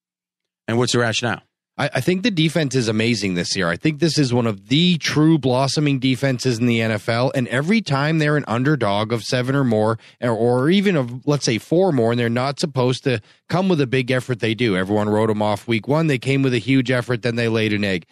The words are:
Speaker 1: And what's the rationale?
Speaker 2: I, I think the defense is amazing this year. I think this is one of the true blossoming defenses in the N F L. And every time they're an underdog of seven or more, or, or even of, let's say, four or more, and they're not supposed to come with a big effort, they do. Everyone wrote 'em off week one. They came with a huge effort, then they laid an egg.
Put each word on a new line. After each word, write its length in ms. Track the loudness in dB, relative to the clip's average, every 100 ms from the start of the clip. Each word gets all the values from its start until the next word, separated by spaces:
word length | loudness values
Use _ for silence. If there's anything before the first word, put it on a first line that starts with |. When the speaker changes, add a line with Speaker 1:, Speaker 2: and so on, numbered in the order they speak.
| _ _ _ _ _ _ -4
Speaker 1:
And 120 | -2
what's 140 | 0
the 60 | 2
rationale? 440 | 0 0 -2 -4 -8 _ _ -6
Speaker 2:
I, 120 | -4 -2
I 60 |
think 220 | 0 0
the 80 | 0
defense 420 | 0 0 0 0
is 140 | 0 0
amazing 460 | 0 0 0 -2
this 220 | -2 -2 -2
year. 120 | -2
I 80 | 0
think 240 | -2 0
this 180 | 0 0
is 160 | 0
one 140 | 0 0
of 220 | -4 -2
the 280 | 0 2 0
true 400 | 0 2 4 4
blossoming 640 | 2 0 0 0 0 0
defenses 580 | 0 0 0 -2 -2 0
in 100 | 2
the 140 | 2
N 80 | 0
F 200 | -2 -2
L. 220 | -2 -2 -2
And 120 | -2
every 320 | -2 0 0
time 360 | 0 0 0 0
they're 200 | 2 0
an 80 | 0
underdog 640 | -2 0 0 0 0 -2
of 120 | -4
seven 320 | -2 -2 0 0
or 80 |
more, 360 | 2 2 2 -2 -6 -6
or, 100 | -4
or 380 | 0 0 2 2
even 260 | 2 2 0
of, 320 | -2 -4 -2
let's 160 | -2 0
say, 120 | -2
four 320 | 0 2 2
or 20 |
more, 200 | 2 2
and 80 | 0
they're 100 | 0
not 300 | 0 -2 -4
supposed 440 | -4 0 0 0
to 180 | -2 -4 -6 _ -4
come 180 | -2 2
with 140 | 2
a 60 | 2
big 220 | 0 0
effort, 300 | -2 -2 -4
they 160 | -2 0
do. 220 | 0 0
Everyone 320 | 0 0 2
wrote 200 | 2 2
'em 120 | 0
off 260 | 0 -2 -2
week 200 | -4 0
one. 200 | 0 0
They 100 | 0
came 260 | 0 0
with 100 | 0
a 60 | 0
huge 300 | 2 2 2
effort, 320 | 0 -2 -4
then 120 | -2 -2
they 140 | 0
laid 240 | 0 0
an 100 | 0
egg. 240 | 0 -2 -6